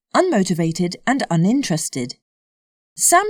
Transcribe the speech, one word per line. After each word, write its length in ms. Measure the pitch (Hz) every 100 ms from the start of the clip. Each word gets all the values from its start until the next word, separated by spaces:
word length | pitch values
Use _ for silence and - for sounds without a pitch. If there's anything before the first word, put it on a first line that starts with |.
| _ -
unmotivated, 800 | 370 233 185 170 165 165 175 - -
and 160 | 277 -
uninterested. 840 | 170 180 277 - 156 - 139 123 - _ _ _ _ _ _ _ -
Sam 300 | - 349 427